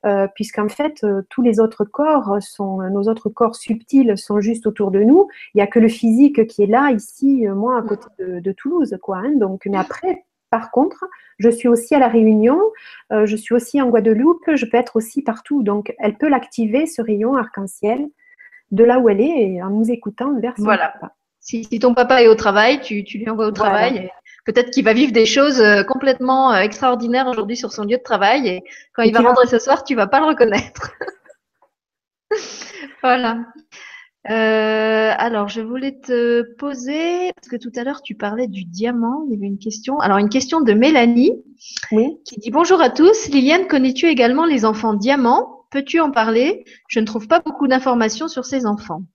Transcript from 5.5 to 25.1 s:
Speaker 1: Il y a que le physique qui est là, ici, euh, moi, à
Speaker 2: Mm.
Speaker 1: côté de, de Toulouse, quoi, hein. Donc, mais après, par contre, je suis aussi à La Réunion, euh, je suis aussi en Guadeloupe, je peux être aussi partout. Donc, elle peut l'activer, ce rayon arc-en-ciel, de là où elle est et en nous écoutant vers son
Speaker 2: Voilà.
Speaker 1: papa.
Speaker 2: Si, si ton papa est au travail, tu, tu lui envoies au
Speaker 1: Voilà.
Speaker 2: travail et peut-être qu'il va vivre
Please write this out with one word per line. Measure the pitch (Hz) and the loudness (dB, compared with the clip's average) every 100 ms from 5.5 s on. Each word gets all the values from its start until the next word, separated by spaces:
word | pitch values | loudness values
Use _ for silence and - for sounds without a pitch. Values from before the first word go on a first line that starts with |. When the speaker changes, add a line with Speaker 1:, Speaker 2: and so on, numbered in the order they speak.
Speaker 1:
Il | 208 | 0
y | |
a | 202 | 2
que | 233 | 4
le | 226 | 2
physique | 226 233 226 285 285 220 | 2 0 4 4 4 -2
qui | - | 0
est | 202 | 2
là, | 226 285 | 2 2
ici, | 226 - - 269 269 214 | 0 -4 -2 0 2 0
euh, | |
moi, | 196 226 254 | -2 -2 -2
à | |
Speaker 2:
Mm. | 226 | -4
Speaker 1:
côté | 208 - _ | -8 -8 _
de, | 185 175 | -10 -6
de | 180 | -6
Toulouse, | 190 269 339 269 190 | -6 -4 -2 -2 -4
quoi, | - 185 | -8 -6
hein. | 233 294 | -2 0
Donc, | 196 190 196 | -2 -4 -4
mais | 196 | -4
après, | 185 - 370 370 _ _ _ | -4 -6 -6 -6 _ _ _
par | 226 226 | -6 -2
contre, | 240 320 - 370 - _ _ | -2 -2 -4 -16 -16 _ _
je | 214 | 0
suis | 233 247 | 2 2
aussi | 233 - | 0 2
à | 302 | 2
La | 247 | 4
Réunion, | 226 220 214 220 302 440 440 - - _ | 4 4 4 4 2 0 -2 -20 -20 _
euh, | 214 214 | -2 0
je | 214 | -2
suis | - | -2
aussi | 233 233 285 | -2 0 -2
en | 262 | 2
Guadeloupe, | 233 214 220 285 339 - | 2 4 4 2 2 0
je | 294 | -2
peux | 226 233 | 0 0
être | 240 226 | 0 -4
aussi | 220 - | -4 -6
partout. | 262 226 - 285 | -6 -8 -4 -2
Donc, | 208 208 208 - | 0 -2 -6 -6
elle | 214 214 | -6 -2
peut | 302 | 0
l'activer, | 269 247 - 220 240 311 | 0 -2 -6 -2 -2 -2
ce | - | -6
rayon | 226 208 220 269 | -4 -2 -2 -2
arc-en-ciel, | 233 - 196 - 208 247 294 _ _ _ - _ _ | -4 -10 -12 -6 -4 -4 -6 _ _ _ -20 _ _
de | 196 | 2
là | 233 247 | 4 6
où | 233 | 2
elle | 196 | 2
est | 269 330 202 | 0 0 -2
et | 180 | -2
en | 185 | -4
nous | 208 226 | -2 -2
écoutant | 240 208 214 262 269 | -2 -8 -8 -4 -4
vers | 226 - | -4 -4
son | |
Speaker 2:
Voilà. | 208 196 165 - | -2 0 -2 -6
Speaker 1:
papa. | - _ _ _ | -20 _ _ _
Speaker 2:
Si, | - 233 | -12 -12
si | 220 233 | -6 0
ton | 247 | 2
papa | 240 240 254 | 4 4 6
est | 233 | 6
au | 220 | 6
travail, | 220 202 226 285 | 4 2 2 0
tu, | - 208 | -4 -10
tu | 196 220 | -8 -10
lui | 226 | -8
envoies | 220 214 | -4 -4
au | |
Speaker 1:
Voilà. | 202 214 | -2 0
Speaker 2:
travail | 202 233 240 185 | 0 0 -2 -8
et | - _ - - | -16 _ -12 -2
peut-être | 220 247 | 0 0
qu'il | 262 | 0
va | 214 | 2
vivre | 226 277 | 2 2